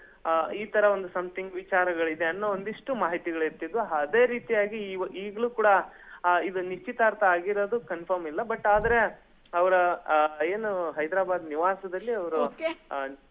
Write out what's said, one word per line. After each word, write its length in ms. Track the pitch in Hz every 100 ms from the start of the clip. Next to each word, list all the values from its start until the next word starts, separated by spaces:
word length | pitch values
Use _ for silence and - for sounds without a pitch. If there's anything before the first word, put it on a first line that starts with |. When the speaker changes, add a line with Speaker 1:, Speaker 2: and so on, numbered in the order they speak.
| - - 165
Speaker 1:
ಆ, 260 | 165 160
ಈ 140 | 202 214
ತರ 180 | 214
ಒಂದು 240 | 208 196 180
something 460 | 180 180 185 190
ವಿಚಾರಗಳಿದೆ 720 | 185 190 190 180 170 165 156 165
ಅನ್ನೋ 220 | 185 208
ಒಂದಿಷ್ಟು 480 | 190 196 214 - 247
ಮಾಹಿತಿಗಳು 480 | 170 170 175 165
ಇರ್ತಿದ್ವು. 380 | 160 160 165 226
ಅದೇ 440 | 208 151 147 226 247
ರೀತಿಯಾಗಿ 520 | 240 - 214 202 220
ಈವ-, 360 | 202 190 185
ಈಗ್ಲೂ 360 | 180 202 202 240
ಕೂಡ, 180 | 233 214 202 - - - - 175
ಆ, 140 | 175
ಇದು 220 | - 185
ನಿಶ್ಚಿತಾರ್ಥ 600 | 180 185 - 240 226 214
ಆಗಿರೋದು 560 | 196 175 180 202 202 233
ಕನ್ಫರ್ಮ್ 480 | - 170 170 185 160
ಇಲ್ಲ. 120 | 165
But 280 | 226 226 220
ಆದ್ರೆ 640 | 214 226 233 208 - _ _ _
ಅವರ, 220 | 175 185 185
ಆ, 600 | 180 170 - 156 151 151
ಏನು 480 | 160 208 214 190 165
ಹೈದರಾಬಾದ್ 580 | 151 156 190 185 175 160
ನಿವಾಸದಲ್ಲಿ 640 | 151 180 190 190 190 220
ಅವರು, 260 | 220 170 160
Speaker 2:
ಓಕೆ. 500 | 226 - 320 330 _
Speaker 1:
ಆ, 40 | 139 135 139 _